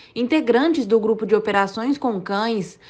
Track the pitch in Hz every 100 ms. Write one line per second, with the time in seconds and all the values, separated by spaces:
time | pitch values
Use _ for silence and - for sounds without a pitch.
0 | - - 247 311 233 240 320 311 208 226
1 | 214 220 214 208 214 202 196 208 240 285
2 | 254 202 185 202 226 220 170 - -